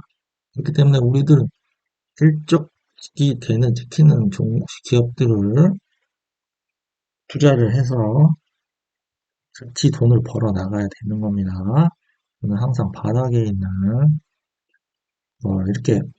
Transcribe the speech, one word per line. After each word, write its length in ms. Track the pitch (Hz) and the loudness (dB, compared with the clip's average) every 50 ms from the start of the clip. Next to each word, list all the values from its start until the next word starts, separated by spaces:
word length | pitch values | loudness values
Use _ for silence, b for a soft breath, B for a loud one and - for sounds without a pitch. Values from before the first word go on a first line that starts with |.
| - _ _ _ _ _ _ _ _ _ - | -12 _ _ _ _ _ _ _ _ _ -12
그렇기 200 | - - 151 151 | -10 -8 -4 0
때문에 240 | 147 139 143 139 | 2 4 4 4
우리들 500 | 131 120 123 131 139 139 151 151 131 113 - - _ _ _ _ _ _ _ _ _ _ _ _ | 2 2 2 0 2 4 4 4 4 4 0 -6 _ _ _ _ _ _ _ _ _ _ _ _
실적이 1200 | - 151 160 151 151 - - 170 156 156 - _ _ _ _ _ _ - - _ - 143 143 123 120 | 2 2 2 2 0 -2 0 0 0 0 -2 _ _ _ _ _ _ -20 -12 _ -2 0 0 -2 -2
되는, 340 | - - 113 113 127 120 120 | -4 -2 0 0 2 0 0
지키는 580 | - - - - - 156 147 - 117 110 98 | -4 -6 -6 2 4 6 6 6 4 2 -2
종목, 340 | - - - 110 113 - - - - - - - | -2 -2 -4 -2 -2 -4 -6 -8 -12 -14 -6 -2
기업들을 840 | 123 120 120 120 123 - 131 117 107 101 98 101 113 143 170 196 190 202 _ _ _ _ _ _ _ _ _ _ _ _ _ _ _ _ _ _ _ _ _ _ _ _ _ _ _ _ _ - | 0 0 0 0 -2 -4 -2 0 0 0 -2 0 2 2 2 2 2 -2 _ _ _ _ _ _ _ _ _ _ _ _ _ _ _ _ _ _ _ _ _ _ _ _ _ _ _ _ _ -10
투자를 440 | - 139 143 143 135 120 117 104 117 | -2 2 4 4 4 4 2 2 0
해서 220 | 135 127 123 127 120 107 107 117 147 156 165 156 - _ _ _ _ _ _ _ _ _ _ _ _ _ _ _ _ _ _ _ _ _ _ _ | 0 -2 -2 -2 -2 -2 0 2 4 4 4 2 0 _ _ _ _ _ _ _ _ _ _ _ _ _ _ _ _ _ _ _ _ _ _ _
같이 380 | - 120 120 120 - - 143 | -20 -20 -16 -6 -2 0 0
돈을 300 | - - 120 117 120 113 120 | 0 2 2 2 2 2 0
벌어 280 | - - - 113 107 | -2 -6 -4 -4 -4
나가야 360 | 98 95 95 98 104 104 104 98 - - | -4 -4 -4 -6 -4 -4 -6 -6 -8 -10
되는 200 | - 104 107 107 | -10 -8 -6 -6
겁니다. 300 | 107 104 101 101 95 92 92 92 92 101 123 147 170 170 - _ _ _ _ _ _ _ _ - | -4 -4 -4 -4 -4 -6 -6 -6 -6 -2 0 2 2 0 0 _ _ _ _ _ _ _ _ -8
저는 160 | 120 104 101 | -6 -4 -4
항상 340 | 104 120 135 123 120 107 95 | -2 -2 -4 -2 -4 -4 -6
바닥에 500 | - - - 107 113 123 131 123 120 117 110 | -6 -6 -6 -4 -2 -2 -2 0 0 0 -2
있는, 220 | 104 101 95 95 95 95 95 95 101 113 127 147 151 151 151 _ _ _ _ _ _ _ _ _ _ _ _ _ _ _ _ _ _ _ _ _ _ _ _ 113 | -2 -2 -4 -4 -6 -4 -2 -2 -2 0 2 2 2 0 0 _ _ _ _ _ _ _ _ _ _ _ _ _ _ _ _ _ _ _ _ _ _ _ _ -6
뭐, 200 | 101 95 95 92 | -4 -4 -2 -2
이렇게 340 | 98 101 - - - 107 98 - - - | -4 -4 -4 -2 -2 -2 -2 -2 -6 -12